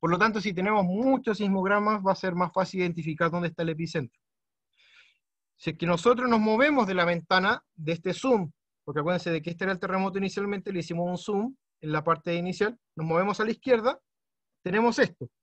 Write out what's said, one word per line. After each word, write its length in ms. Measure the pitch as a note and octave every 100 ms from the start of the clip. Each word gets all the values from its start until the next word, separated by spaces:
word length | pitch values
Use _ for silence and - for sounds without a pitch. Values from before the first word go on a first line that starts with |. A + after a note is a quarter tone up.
Por 100 | E3
lo 80 | F3
tanto, 220 | G#3+ A3
si 140 | G3+
tenemos 300 | F3 F#3+ G#3+
muchos 540 | F#3 F#3+ C4 C4 C4 G#3
sismogramas, 640 | G3+ F#3+ F#3+ G#3 G#3 G#3+
va 80 | G3
a 40 | F#3
ser 180 | F#3+
más 180 | F3 F3+
fácil 280 | - F#3 F#3+
identificar 500 | F3+ E3+ D#3 D#3 E3+
dónde 180 | E3+ E3
está 140 | D#3+
el 60 | E3
epicentro. 500 | D#3 E3 E3 B2+ _ _ _ _ _ _ _ _ _ _ _ _ _ _ _
Si 140 | -
es 80 | D#3
que 80 | E3+
nosotros 420 | F3 A#3 B3 B3
nos 120 | A3+
movemos 460 | G#3+ G#3+ C#4+ C#4+ G#3
de 80 |
la 100 | F#3
ventana 580 | E3+ E3+ - F#3 F#3+ A#3+ _
de 180 | _ D#3
este 220 | E3 F#3
zoom, 360 | F3 C4+ A#3 E3 - _ _
porque 160 | - D3
acuérdense 300 | D3+ F3+ F3
de 120 | E3
que 80 | D#3
este 140 | E3+
era 80 | F#3+
el 60 | F#3
terremoto 400 | F#3+ F#3+ F#3+ F#3+
inicialmente, 540 | G3 G3 G3+ G3+ G3
le 80 | F#3+
hicimos 280 | E3 E3+ F3
un 100 | F3+
zoom 380 | - G3+ A#3 C4+ _ _
en 120 | D3+
la 100 | D#3
parte 320 | D#3 D#3+ F3
inicial, 420 | E3+ F3+ F#3 G3+ A#3 _ -
nos 100 | D#3+
movemos 320 | E3 G3 G#3+
a 40 |
la 80 | A3
izquierda, 480 | A3+ - A#3+ A3 D4 _ _ _ _ _ _
tenemos 340 | - G3 A#3 A#3
esto. 300 | A3+ - B2+ _